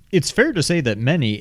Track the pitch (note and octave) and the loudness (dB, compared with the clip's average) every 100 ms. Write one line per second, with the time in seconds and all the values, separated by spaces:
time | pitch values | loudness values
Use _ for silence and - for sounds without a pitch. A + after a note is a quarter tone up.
0 | - F#3+ - - C#4+ A3+ C#3 E3+ B2 G#2 | -2 0 0 0 0 0 -2 0 -2 -2
1 | A#2 E3+ A#2+ G#2 | 0 0 0 -2